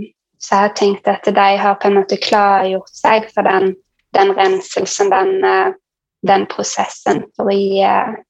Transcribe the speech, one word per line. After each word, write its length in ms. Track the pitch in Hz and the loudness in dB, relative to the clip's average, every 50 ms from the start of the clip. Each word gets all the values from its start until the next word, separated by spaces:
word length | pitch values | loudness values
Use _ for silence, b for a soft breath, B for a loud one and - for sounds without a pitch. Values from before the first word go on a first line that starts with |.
| 214 - _ _ _ _ _ _ | -6 -12 _ _ _ _ _ _
så 80 | - - 208 | -4 0 2
jeg 40 | 196 | 2
har 140 | 208 208 208 | 2 0 0
tenkt 320 | - 208 202 196 - - | 0 0 0 0 0 -2
at 160 | 202 196 - - | -2 -2 0 -2
de 340 | 208 196 202 196 196 196 | 0 2 2 2 2 2
har 180 | 202 202 202 196 | 2 2 0 0
på 120 | - - | 0 0
en 60 | 202 202 | 2 2
måte 220 | 196 196 - 202 | 2 2 0 -4
klargjort 720 | 196 - - 226 208 202 202 196 190 190 190 190 190 - - - | -4 -2 0 2 2 4 4 2 2 0 -2 -4 -6 -8 -10 -12
seg 360 | - - 226 220 220 220 - - | -4 0 2 2 2 0 -2 -4
for 100 | 208 196 | -2 0
den, 320 | 196 190 190 196 190 185 - _ _ _ _ _ _ - | 0 0 2 0 0 -2 -4 _ _ _ _ _ _ 0
den 200 | 196 196 196 190 | 2 2 2 2
renselsen, 720 | 190 190 190 190 185 185 - - 196 190 - - - 202 196 | 2 0 0 0 -2 -4 -6 -6 -6 -6 -4 -2 -2 0 2
den, 340 | 190 185 - 190 190 190 - | 2 2 2 0 0 0 0
eh, 280 | - 190 190 381 381 381 - _ _ _ _ _ _ _ - - | 0 0 0 0 -2 -4 -8 _ _ _ _ _ _ _ -6 0
den 220 | 196 196 196 202 | 2 2 2 0
prosessen 800 | - - - - - - 202 190 - - - - - - 220 - - - | -4 -6 -8 -8 -6 -4 -6 -6 -6 -8 -6 -4 -2 -2 -2 -6 -10 -8
for 100 | - 220 | -4 -2
å 100 | 202 196 | 0 0
gi, 260 | 196 202 190 196 196 | 0 0 0 0 2
eh, 320 | 196 202 202 196 - 220 214 - - | 2 2 2 0 -2 -4 -8 -12 -16